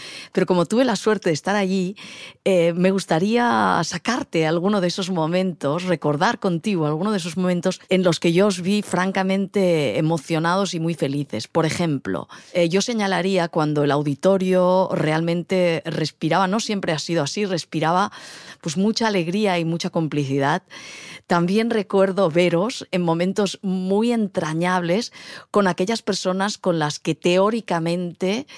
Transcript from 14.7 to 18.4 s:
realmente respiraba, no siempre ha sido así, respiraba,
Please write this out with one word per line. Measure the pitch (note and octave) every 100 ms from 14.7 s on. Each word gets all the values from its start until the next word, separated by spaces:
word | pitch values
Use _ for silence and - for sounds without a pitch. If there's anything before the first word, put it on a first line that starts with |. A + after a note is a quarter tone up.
| F#3 F#3+
realmente | F3+ D#3 D#3 E3+ F3 E3 F#3 F3 E3
respiraba, | - D#3+ D#3 - D#3 E3 F#3+
no | G#3+
siempre | - G#3 -
ha | D#3
sido | - E3+
así, | C#3+ - G3+
respiraba, | F3 - D#3+ D#3 F3+ G#3 - - -